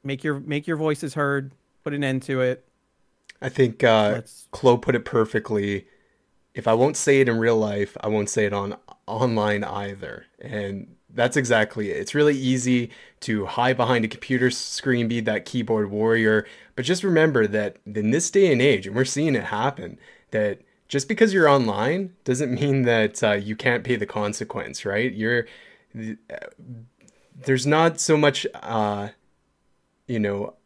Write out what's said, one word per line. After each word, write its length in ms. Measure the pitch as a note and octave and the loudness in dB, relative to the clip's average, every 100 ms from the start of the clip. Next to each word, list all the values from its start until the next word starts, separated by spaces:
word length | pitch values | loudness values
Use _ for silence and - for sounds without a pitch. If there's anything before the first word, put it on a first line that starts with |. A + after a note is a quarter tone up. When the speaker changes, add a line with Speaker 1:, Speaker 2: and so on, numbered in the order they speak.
Speaker 1:
make 200 | C#3 C#3 | -8 -6
your, 160 | D#3 C#3 | -4 -6
make 280 | C#3+ D3+ D3 | -4 -6 -4
your 100 | D#3 | -2
voices 360 | D#3 D3+ D3+ | -2 -2 -6
heard, 380 | D#3 C#3+ C#3 C#3 _ _ _ | -4 -2 -2 -6 _ _ _
put 100 | D3+ | -8
an 100 | C#3+ | -4
end 180 | C#3 C3 | -2 -2
to 180 | B2+ C3 | -4 -2
it. 220 | B2+ B2+ _ _ _ _ _ _ _ - | 0 -2 _ _ _ _ _ _ _ -12
Speaker 2:
I 80 | B2+ | -8
think, 340 | - B2+ G#2+ | 0 0 4
uh, 280 | A#2+ A2 G#2 A#2 | 4 4 4 -2
Speaker 1:
Let's 320 | - - - | -8 -20 -18
Speaker 2:
Chloe 260 | - C3 A#2+ | 0 2 4
put 180 | B2+ A#2+ | 2 -2
it 100 | - | 0
perfectly. 840 | A#2+ A2 A2+ - G#2+ G2+ G2+ - _ _ _ _ _ _ | 0 0 -2 -2 -4 -2 -6 -8 _ _ _ _ _ _
If 140 | - A#2 | -6 0
I 60 | |
won't 240 | A2+ C3+ D#3 | 2 2 0
say 240 | - C#3 | 2 4
it 80 | C3 | 4
in 80 | A2+ | 2
real 200 | A2+ A2+ | 2 2
life, 400 | G#2+ G#2 G2+ - | 0 -2 -4 -4
I 60 | G#2+ | -2
won't 220 | G#2+ G#2 | -2 0
say 160 | - G#2 | 0 0
it 80 | |
on, 220 | G2+ G2+ - _ - - | -2 -6 -10 _ -20 -10
online 560 | A2 B2+ A2+ G#2 G#2 | -2 0 0 0 -2
either. 640 | G2+ G2+ G2+ G2 - - - _ | -4 -8 -10 -12 -14 -14 -20 _
And 560 | - G#2+ G2 G2 - _ _ | -12 -8 -8 -10 -14 _ _
that's 240 | A#2+ A#2+ D3 | -2 0 0
exactly 540 | B2 A2+ G#2+ - G#2 | 2 2 2 -2 -6
it. 60 | D2+ | -6
It's 180 | G2+ D3 | -4 2
really 200 | D3 C#3 | 2 2
easy 540 | C3 C3 B2 B2 A#2 - - _ | 0 0 2 0 -2 -12 -20 _
to 240 | - G#2+ F#2+ | -4 -4 -4
hide 320 | - B2 B2+ | 0 0 2
behind 280 | A#2+ A#2+ A2 | 2 2 0
a 20 | |
computer 420 | - - B2+ B2+ | -6 -4 0 0
screen, 560 | B2+ - - C3+ A#2+ A2+ | 0 -8 -6 -2 0 0
be 120 | A#2 | -2
that 240 | A2 G#2+ - | -2 -4 -4
keyboard 440 | B2 A2+ A2 G#2 | -6 -2 -2 -2
warrior. 540 | G#2 A2 A2+ A2 G#2+ - - - - | -2 2 4 4 2 0 -18 -14 -8
But 100 | B2+ | -2
just 180 | F3+ | -2
remember 440 | G3 D#3+ D#3+ C3 G#2 | 2 4 4 4 2
that 300 | G#2+ G#2 - - | 0 -4 -8 -10
in 260 | G#2 G#2+ | -2 0
this 180 | C#3 - | 0 2
day 200 | G3 F#3 | 4 4
and 100 | B2 | 4
age, 260 | C#3 G#2 F#2+ | 4 2 -2
and 80 | G#2+ | -2
we're 100 | C3 | -2
seeing 300 | C#3+ E3 B2 | 0 0 -2
it 100 | - | -4
happen, 520 | G#2+ C3 C3+ F2+ - - _ _ | -4 -4 -4 -14 -16 -20 _ _
that 300 | A2 G#2 G2 _ _ _ | -2 -2 -4 _ _ _
just 200 | C#3+ C3+ | -6 -4
because 260 | G#3+ A3 | 2 2
you're 160 | F#3+ D#3 | 6 6
online 640 | C#3 A2+ G2+ A#2+ F3 F#3 _ | 6 4 0 -2 -2 -6 _
doesn't 300 | - B2+ C#3+ | -4 -2 -2
mean 300 | B2+ C#3+ C3+ | -2 0 4
that, 400 | B2 A2+ G#2+ - | 6 6 4 2
uh, 80 | A2 | 2
you 220 | G#2 G2+ A2 | 2 0 -2
can't 280 | C3 A#2+ | 2 2
pay 120 | B2 A#2+ | 0 -2
the 100 | G2+ | 0
consequence, 800 | G#2+ G#2 G#2 A2 G#2 A#1 - G2+ | -2 -4 -4 -8 -8 -10 -8 -4
right? 280 | G2+ B2 | -2 -2
You're, 340 | G2 A2 A#2+ A2+ - - _ _ A2 | -2 0 0 -2 -14 -20 _ _ -14
th-, 220 | A2 - _ | -12 -12 _
uh, 60 | - - _ A#2+ A#2 A#2 _ _ _ _ - | -16 -16 _ -18 -18 -20 _ _ _ _ -10
there's 300 | C3+ C3 C3+ | -2 0 2
not 340 | D3+ E3 D#3+ | 4 2 0
so 180 | - D3+ | 0 4
much, 280 | D3 C#3+ - - | 4 2 -8 -10
uh, 540 | - A2+ G#2 G#2 G2+ - _ _ _ _ _ _ _ _ - | -6 -2 -2 -2 -8 -12 _ _ _ _ _ _ _ _ -8
you 120 | A#2 | -2
know 340 | G#2 G2+ G#2+ - | -2 -2 -6 -8